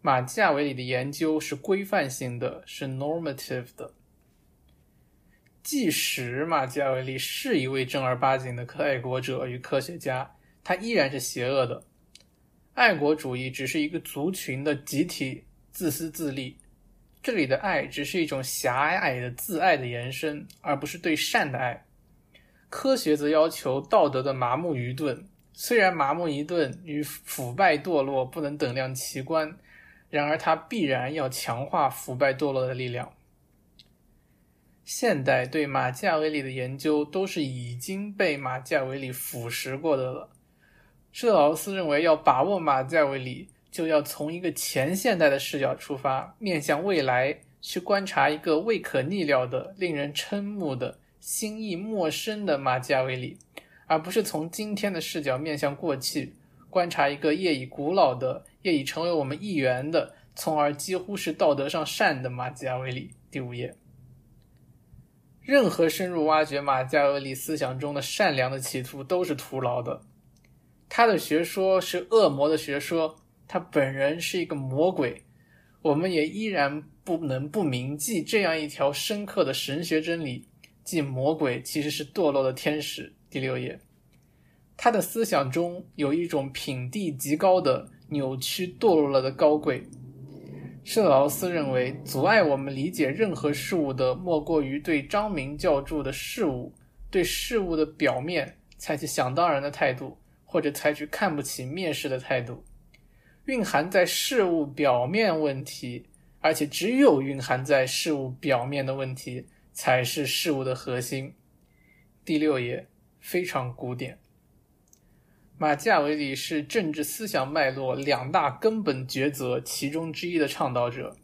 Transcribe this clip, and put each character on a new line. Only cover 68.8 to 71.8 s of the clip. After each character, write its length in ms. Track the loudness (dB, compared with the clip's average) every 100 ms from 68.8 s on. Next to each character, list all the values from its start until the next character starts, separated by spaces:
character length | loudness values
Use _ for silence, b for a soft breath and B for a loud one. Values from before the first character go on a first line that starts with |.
图 220 | -6 -10
都 180 | -2 0
是 120 | 0
徒 260 | -2 -4 -2
劳 220 | 0 -2
的。 180 | -4 -8 -12 _ _ _ _ _ _ _ _
他 120 | 6 6
的 100 | 6
学 260 | 2 0
说 380 | 2 0 4 4